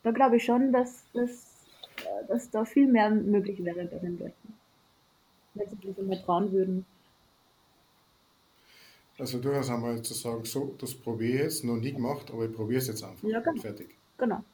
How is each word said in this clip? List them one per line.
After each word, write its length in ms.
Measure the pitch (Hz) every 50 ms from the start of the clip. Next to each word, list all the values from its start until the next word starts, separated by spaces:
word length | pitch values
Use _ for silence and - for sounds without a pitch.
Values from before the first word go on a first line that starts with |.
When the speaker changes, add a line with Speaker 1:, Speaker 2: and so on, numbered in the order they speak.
| -
Speaker 1:
Da 80 | 226
glaub 200 | 226 240 269 254 233
ich 100 | 233 233
schon, 280 | - 233 247 269 269
dass, 320 | 254 247 254 247 - - - _
dass, 540 | - 240 247 247 247 - - - - _ _ - - - - - - -
äh, 280 | - - - - - -
dass 220 | - 240 - -
da 140 | - 214 226
viel 240 | - - 285 277 269
mehr 220 | 247 220 208 214
möglich 540 | 214 214 - 196 208 202 190 202 196 185 175
wäre 200 | 175 170 175 175
bei 120 | 175 - 175
den 200 | 180 175 175 170
Leuten, 360 | - - - _ - - - _ _ _ _ _ _ _ _ _ _ _ _ _ _ _ _ _ _ _ _
wenn 140 | 196 208 196
sie 60 | -
sich 220 | 196 190 196 185 -
einmal 220 | 196 190 190 185
trauen 300 | - - 175 180 202 196
würden. 340 | 190 190 185 185 185 185 185 _ _ _ _ _ _ _ _ _ _ _ _ _ _ _ _ _ _ _ _ _ _ _ _ _ _ _ _ _ _ _ _ _ _ _ _ _ _ - - - _ _ _ _ _ -
Speaker 2:
Also 200 | 131 127 131 123
durchaus 300 | 127 139 139 139 123 120
einmal 320 | 120 117 117 120 117 113
zu 100 | 117 - 117
sagen, 300 | - - 120 117 113 113
„So, 300 | - - 135 139 135 - -
das 160 | 131 127 -
probier 400 | - - 120 113 104 113 117 127
ich 40 | 135
jetzt, 240 | 147 160 156 - -
noch 120 | 120 120
nie 160 | 117 113 135
gemacht, 380 | 139 135 120 127 147 - - -
aber 140 | - 113 113
ich 60 | 113
probier's 360 | 113 113 110 107 123 131 127 123
jetzt 140 | 107 - 101
einfach 240 | 95 - - - 214
Speaker 1:
Ja, 120 | 220 226 226
Speaker 2:
und 0 |
Speaker 1:
genau. 180 | 339 311 220
Speaker 2:
fertig.“ 340 | - 107 - - - - - _ _ _ _ -
Speaker 1:
Genau. 260 | 254 233 185 - - _